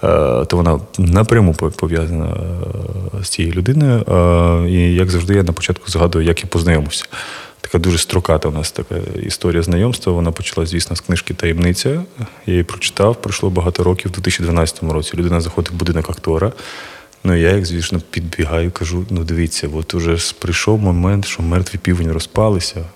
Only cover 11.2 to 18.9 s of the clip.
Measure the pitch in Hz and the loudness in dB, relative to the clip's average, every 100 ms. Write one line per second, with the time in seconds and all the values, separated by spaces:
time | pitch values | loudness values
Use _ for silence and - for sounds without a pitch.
11.2 | - 92 85 82 87 90 131 151 180 - | -2 -4 -2 2 2 2 0 -2 -6 -10
12.2 | 113 - - 90 85 - - - 98 117 | -12 -10 -2 0 0 -4 -6 2 2 2
13.2 | - 98 101 90 87 87 90 90 95 90 | -4 -2 -2 0 0 0 0 0 -2 -4
14.2 | 92 - 85 85 82 - 82 78 76 - | -4 -2 0 2 0 -2 -2 -2 -4 -2
15.2 | 87 85 82 - 85 87 78 82 78 80 | 0 0 0 -2 -4 -2 0 0 -2 -6
16.2 | - 80 98 - - - - - - _ | -2 0 0 -4 -16 -16 -16 -20 -20 _
17.2 | 92 87 82 98 90 85 85 90 - - | 0 4 4 4 0 -4 -4 -4 -4 -6
18.2 | 85 - 78 82 85 - 80 | -6 -4 -2 0 -2 -2 -4